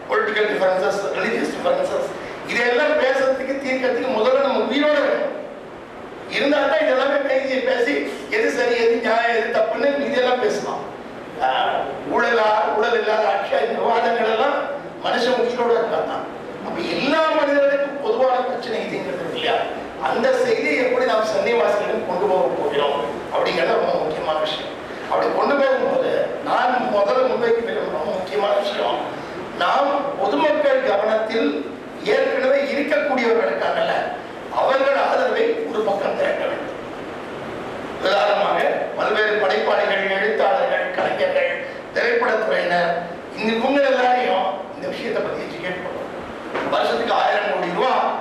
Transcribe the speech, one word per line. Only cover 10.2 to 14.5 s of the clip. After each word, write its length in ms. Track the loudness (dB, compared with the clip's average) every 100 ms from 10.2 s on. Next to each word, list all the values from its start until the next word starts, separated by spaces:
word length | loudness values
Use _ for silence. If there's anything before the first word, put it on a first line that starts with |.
| 2 2
பேசலாம். 440 | 0 -2 -4 -6 -8 -12 -14 -14 -12 -4
ஆஹ், 360 | 0 0 0 0 -4 -6 -2
ஊழலா, 380 | 0 2 2 4 2 2
ஊழல் 280 | 2 2 2
இல்லாத 240 | 2 2 2
ஆட்சியா, 320 | 0 0 0
இந்த 160 | 0 0
விவாதங்கள் 540 | 2 2 2 2 0
எல்லாம் 240 | 2 2